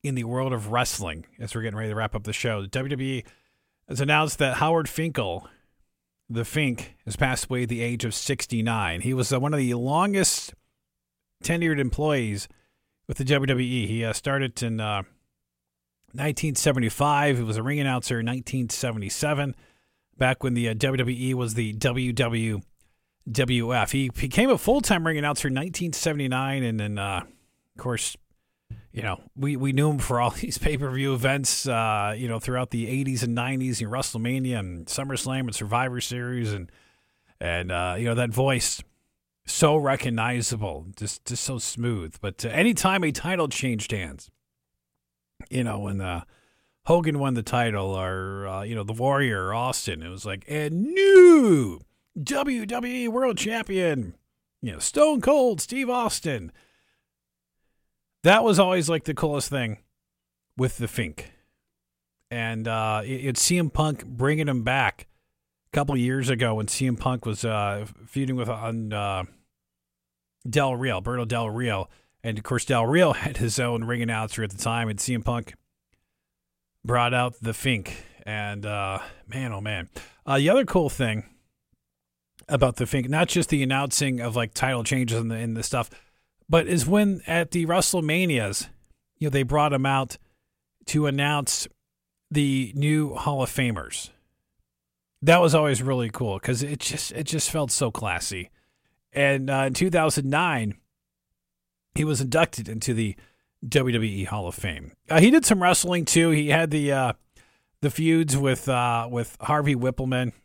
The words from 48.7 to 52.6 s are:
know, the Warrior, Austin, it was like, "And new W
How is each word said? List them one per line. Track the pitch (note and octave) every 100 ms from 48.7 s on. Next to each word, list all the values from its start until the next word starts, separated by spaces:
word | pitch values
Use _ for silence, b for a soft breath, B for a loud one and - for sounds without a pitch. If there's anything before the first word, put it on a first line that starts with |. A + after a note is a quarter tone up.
| A2+
know, |
the | G2+
Warrior, | A2+ B2+ C#3 C3+ G2+ F#2+
Austin, | A2 B2+ B2 - E2
it | E2
was | F#2+ G#2+
like, | G2 -
"And | D3+ D3+ E3
new | B3 F#4 G4 G4 F4+ D#4+ A#3 D#3 A2 E2+ _ _ _ -
W | C#3+ C#4 C#4+ B3